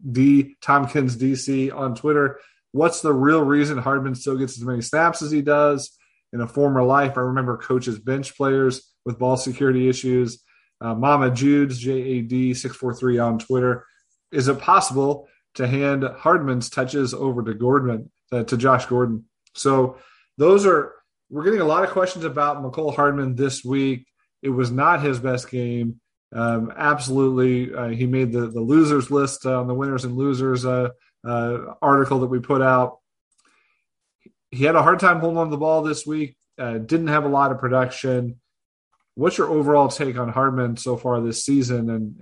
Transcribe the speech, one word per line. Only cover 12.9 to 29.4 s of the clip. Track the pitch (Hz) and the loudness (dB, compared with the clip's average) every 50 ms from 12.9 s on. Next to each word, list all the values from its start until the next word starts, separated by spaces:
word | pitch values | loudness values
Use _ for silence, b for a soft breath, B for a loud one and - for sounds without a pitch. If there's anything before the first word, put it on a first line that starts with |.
| 120 | -6
three | - 127 127 120 117 | -2 -2 0 2 2
on | 117 117 113 113 | 2 0 0 -2
Twitter. | - - 131 127 123 123 120 120 b b b b b b _ _ _ _ | -2 -2 -2 0 0 0 -2 -2 b b b b b b _ _ _ _
"Is | - 147 123 139 | -4 -2 0 0
it | 135 131 | 0 0
possible | - - 185 190 - - 127 135 139 139 143 139 B B B B B B - | 2 4 4 4 4 2 0 0 0 0 0 -4 B B B B B B -8
to | - 127 | -4 -2
hand | 123 135 139 139 139 139 135 131 | -2 0 0 0 0 0 0 -2
Hardman's | 123 - - - 160 180 175 147 135 127 123 117 - | -4 -6 -2 2 4 4 4 2 0 -2 -4 -4 -6
touches | - 139 131 127 143 143 135 120 - | -4 -4 -4 -2 -2 -2 -2 -2 -2
over | - 139 135 120 123 113 | -4 -4 -4 -2 -4 -4
to | 113 110 | -6 -4
Gordon, | 104 120 123 139 143 131 123 117 110 - - _ _ _ - | -2 0 2 2 2 2 0 -4 -4 -6 -12 _ _ _ -6
uh, | 127 120 110 | -4 -4 -4
to | - 131 | -2 -2
Josh | 117 123 135 127 120 - | 0 4 4 4 4 2
Gordon?" | - 123 123 123 117 113 110 - _ _ _ _ _ - | 0 0 0 0 0 -2 -4 -8 _ _ _ _ _ -10
So | - - 139 135 131 131 127 B B B B B B B B B - | -4 0 2 2 2 2 0 B B B B B B B B B 2
those | 143 175 196 202 202 | 4 6 6 6 6
are, | 190 175 151 139 - - - _ _ _ _ _ - | 4 4 4 2 -2 -8 -20 _ _ _ _ _ -14
we're | 135 147 156 | -8 -4 -2
getting | 190 220 202 | 0 0 2
a | 165 | 2
lot | 151 156 180 190 | 2 2 2 0
of | 185 | 0
questions | - 190 185 180 - 175 160 | 0 0 -2 -2 -2 -6 -8
about | 156 131 151 147 147 147 143 135 | -6 -4 -2 -2 -2 -2 -4 -6
Mecole | 127 127 160 156 147 - | -10 -6 -4 -4 -4 0
Hardman | 143 143 143 143 143 135 131 127 | 2 2 2 2 0 -2 -4 -2
this | 120 139 135 127 - - | -2 -2 -2 -2 -4 -6
week. | 123 135 139 135 135 131 123 - _ _ _ _ _ _ _ | -4 -2 0 0 0 -2 -4 -8 _ _ _ _ _ _ _
It | - 135 | -6 -4
was | 127 127 127 120 | -2 -2 -2 -2
not | 120 131 147 165 175 151 143 | 0 0 2 2 2 2 0
his | 143 131 123 | -2 -2 -2
best | 123 131 127 127 - - | -2 -4 -4 -4 -6 -6
game. | - 123 120 120 120 120 117 117 117 - _ _ _ _ _ _ - | -6 -6 -4 -4 -4 -4 -4 -4 -6 -8 _ _ _ _ _ _ -6
Um, | 113 117 117 117 113 113 113 - | -4 -2 -2 0 -2 -4 -6 -6
absolutely, | - 156 147 147 139 127 131 131 135 135 131 131 127 127 127 127 123 123 - - | -2 0 0 0 0 -2 -2 0 2 2 2 2 2 2 2 2 0 -2 -4 -6
uh, | - 120 117 | -6 -6 -6
he | 113 117 127 | -4 -2 -2
made | 123 127 131 131 117 117 | 0 0 0 0 0 0
the, | 120 120 113 | -2 -4 -4
the | 113 117 113 | -4 -4 0
losers | 117 147 160 160 147 147 139 127 127 | 4 4 6 6 6 4 0 0 0
list, | 139 143 139 131 135 - | 0 0 0 0 -4 -6